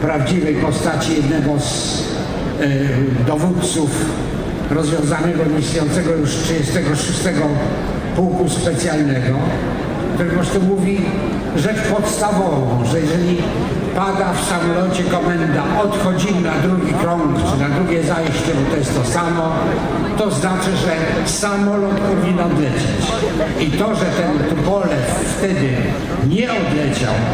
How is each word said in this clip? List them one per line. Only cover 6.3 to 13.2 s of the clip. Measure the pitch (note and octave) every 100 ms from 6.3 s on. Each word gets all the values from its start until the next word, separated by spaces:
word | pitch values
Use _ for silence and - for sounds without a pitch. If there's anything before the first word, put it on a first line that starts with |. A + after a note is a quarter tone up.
| -
trzydziestego | - E3+ C#3 F3+ C#3+ C#3+
szóstego | - F3+ F#3+ D#3 D3+ C#3+ - - - - - C#3
Pułku | F#3 F3+ F3+
Specjalnego, | - F3 - F3 D#3 D3 C3 B2 C3+ D#3+ - - - - - E3+
który | - F3
po | E3+
prostu | F3 G3+
mówi | F#3 G3 F#3+ G3 D#3+ - - - - -
rzecz | G3+ G#3+ - G#3
podstawową, | G#3 - G#3 F#3+ F#3+ C#3+ B2+ A#2+ A#2+
że | E3
jeżeli | D3+ E3+